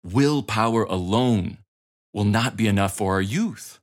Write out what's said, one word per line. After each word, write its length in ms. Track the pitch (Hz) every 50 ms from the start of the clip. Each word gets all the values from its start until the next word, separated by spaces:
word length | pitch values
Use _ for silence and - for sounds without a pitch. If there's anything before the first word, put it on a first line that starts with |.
| _
Willpower 800 | 90 87 120 143 143 151 143 123 - 107 110 110 113 113 113 107
alone 720 | - 92 92 90 90 101 117 127 127 120 101 87 - - - - _ _ _ _ _ _ _ _ _ _
will 120 | 104 104
not 320 | 101 101 113 113 - -
be 100 | - 113
enough 300 | 107 101 98 98 98 -
for 180 | - 104 95 95
our 60 | 95
youth 600 | 95 95 117 175 226 214 - - - - - -